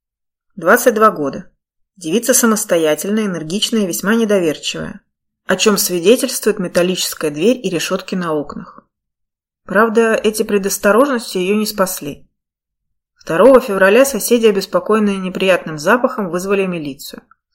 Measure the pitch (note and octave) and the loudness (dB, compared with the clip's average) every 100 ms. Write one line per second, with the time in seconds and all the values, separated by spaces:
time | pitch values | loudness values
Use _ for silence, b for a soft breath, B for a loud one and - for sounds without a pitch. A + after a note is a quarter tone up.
0 | _ _ _ _ _ - E3 A#3+ B3+ G#3+ | _ _ _ _ _ -2 2 4 4 4
1 | G#3+ E3+ C#3 A2+ - _ _ _ _ _ | 4 2 -4 -8 -14 _ _ _ _ _
2 | D#3+ G3 A#3 A#3+ A#3 G#3+ - F3 D#3 D3+ | -4 -2 2 2 2 0 0 0 2 0
3 | F#3+ G#3+ G#3+ E3+ D#3 G3 - A3 G3 E3 | -2 -4 -4 -6 -6 -4 -2 -2 -2 -2
4 | F#3+ A3+ A3 G3+ E3 C#3+ - D#3+ D#3+ - | 0 0 2 2 0 -4 -6 -8 -10 -14
5 | _ _ _ _ - F#3+ A3 G3+ - F3+ | _ _ _ _ -6 0 2 0 0 0
6 | E3+ B3+ C4 - A3 G3+ F3 F3+ F3 F3+ | 4 4 0 -4 -2 -2 -2 0 0 -2
7 | - - D#3 D3 G3 B3+ G3 E3+ - F#3+ | -6 -6 -6 0 0 0 -2 -6 -4 -6
8 | - F#3+ F3 D3+ C#3+ - - - _ _ | -6 -6 -4 -4 -6 -12 -16 -20 _ _
9 | _ _ _ _ _ _ - G3+ A3+ A3 | _ _ _ _ _ _ -2 2 2 2
10 | A3+ G#3+ G#3+ G#3+ G#3+ G#3 G3 - G#3 G#3 | 2 0 -2 -2 -2 -2 -2 -2 2 2
11 | D4 A#3+ A#3 F#3+ F3+ G#3 G#3+ G#3 F#3 - | 2 -2 -6 -4 -2 -2 -2 -4 -4 -6
12 | D3 C3+ _ _ _ _ _ _ _ _ | -12 -14 _ _ _ _ _ _ _ _
13 | _ _ - E3+ A#3 C4 - G3 F#3+ A3 | _ _ -4 4 6 6 4 2 4 6
14 | C4+ G#3 - A#3+ A3 G3 F#3+ F3+ F3+ G#3+ | 4 0 0 2 4 2 -2 -2 0 0
15 | G#3 G3 F#3 F3 F#3+ F3 E3+ D#3 D#3 B3 | 0 -2 -6 -2 2 0 -2 -4 0 0
16 | B3+ - F#3+ F3 G3 G3+ F#3+ F3 D3 C3+ | 0 -2 -6 -4 -2 -2 -2 -4 -8 -12
17 | - - - _ _ | -16 -18 -20 _ _